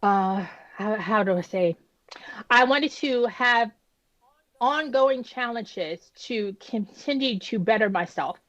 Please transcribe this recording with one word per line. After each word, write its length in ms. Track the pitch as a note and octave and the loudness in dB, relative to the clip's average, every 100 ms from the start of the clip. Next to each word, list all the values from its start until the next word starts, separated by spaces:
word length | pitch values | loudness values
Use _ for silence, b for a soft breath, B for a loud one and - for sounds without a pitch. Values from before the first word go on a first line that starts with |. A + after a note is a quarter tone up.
uh, 440 | G3+ G3 F#3+ F#3+ F#3 B B - | 4 2 2 -2 -4 B B -8
how, 200 | G3+ G#3+ | -4 -4
how 260 | F3 G#3+ | 0 0
do 140 | G3 F3+ | 2 0
I 60 | |
say? 340 | F3 F#3+ F3+ E3 _ _ _ B B B B | -2 0 0 0 _ _ _ B B B B
I 140 | A#3+ | 4
wanted 260 | B3+ C#4 D4 | 6 4 0
to 340 | - D4 B3+ A#3+ | -2 -2 0 0
have 440 | - B3 A#3+ A#3 - _ _ _ _ _ _ _ _ | 0 2 2 2 -4 _ _ _ _ _ _ _ _
ongoing 600 | A#3+ D4 D#4 C4 C4+ C4+ | 0 0 0 2 4 2
challenges 880 | A#3+ - A#3+ A#3 G#3 - E3 E3+ _ _ - | -4 -6 -6 -4 -8 -8 -6 -8 _ _ -8
to 280 | A#3 G#3 G3 | -4 -4 -6
continue 760 | - A#3 G3+ - - C#4 C4+ G#3+ | -8 -6 -6 -8 -4 -2 0 -2
to 200 | - A3+ | -4 -4
better 300 | F3+ A3 G#3+ | 0 2 2
myself. 500 | G3 E3+ - C#3+ F3 | 0 -4 -6 -6 -8